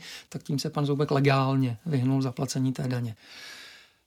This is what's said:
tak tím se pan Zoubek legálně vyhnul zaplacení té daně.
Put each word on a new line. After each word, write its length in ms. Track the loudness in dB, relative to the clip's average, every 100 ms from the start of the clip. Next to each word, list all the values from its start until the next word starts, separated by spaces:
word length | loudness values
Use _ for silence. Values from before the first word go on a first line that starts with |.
| -6 -16 -14
tak 140 | -12
tím 160 | -4 -2
se 100 | -2
pan 160 | -2 0
Zoubek 260 | 0 2
legálně 680 | 4 4 4 4 2 2 0 -2
vyhnul 360 | 0 2 2
zaplacení 520 | 0 -2 -4 0 0
té 140 | 0 -2
daně. 280 | -2 -4 -8 -16 -20 -18 -18 -20 -20 -20 _